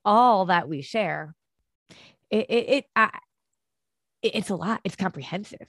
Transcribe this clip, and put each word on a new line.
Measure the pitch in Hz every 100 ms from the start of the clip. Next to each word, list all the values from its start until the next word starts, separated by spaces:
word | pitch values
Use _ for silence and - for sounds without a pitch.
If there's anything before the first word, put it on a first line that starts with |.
all | 208 214 247 208 180
that | 175 147
we | 151
share, | 139 226 190 151 156 160 _ _ _ _ _ - - _ _
it, | 214 -
it, | 233 233
it, | 277 - -
uh, | 220 - _ _ _ _ _ _ _ _ _ _
it, | 214 -
it's | -
a | 180
lot. | 175 226
It's | 190 -
comprehensive. | 190 151 131 - 214 -